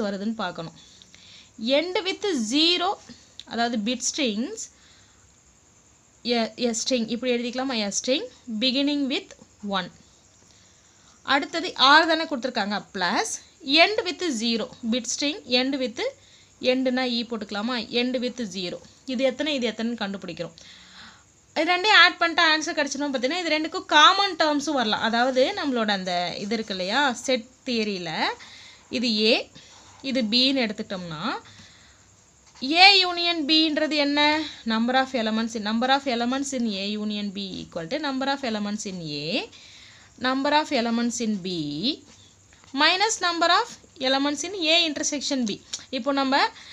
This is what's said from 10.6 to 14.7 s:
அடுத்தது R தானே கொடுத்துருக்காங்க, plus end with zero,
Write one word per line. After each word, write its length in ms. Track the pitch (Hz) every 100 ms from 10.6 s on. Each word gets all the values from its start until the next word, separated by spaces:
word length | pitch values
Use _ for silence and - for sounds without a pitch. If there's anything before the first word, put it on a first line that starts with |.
| _ _ _ _ - - -
அடுத்தது 340 | 277 320 339 349 - 262
R 160 | 302 330
தானே 120 | 320 320
கொடுத்துருக்காங்க, 460 | 277 247 233 202 202 -
plus 340 | 196 180 247 453 - - - 277 302
end 160 | 381 440 349
with 140 | - 359 226
zero, 240 | 233 226 -